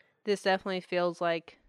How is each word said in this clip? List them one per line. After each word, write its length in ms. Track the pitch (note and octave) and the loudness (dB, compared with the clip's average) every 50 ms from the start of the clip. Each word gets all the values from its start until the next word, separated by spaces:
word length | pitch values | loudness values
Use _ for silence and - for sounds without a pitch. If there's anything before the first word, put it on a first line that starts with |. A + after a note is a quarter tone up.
| _ _ _ _ - | _ _ _ _ -4
This 180 | G#3+ G3+ F#3+ - | -2 -2 0 2
definitely 380 | G3 F#3+ F#3+ - G3+ F#3 F#3 | 2 2 2 0 -2 -6 -6
feels 400 | F3+ - F3+ F3 F3 F3 E3+ - | -4 -2 0 2 2 2 0 0
like 380 | F3 E3+ E3 E3 - - - - _ | 0 0 0 0 -4 -8 -20 -20 _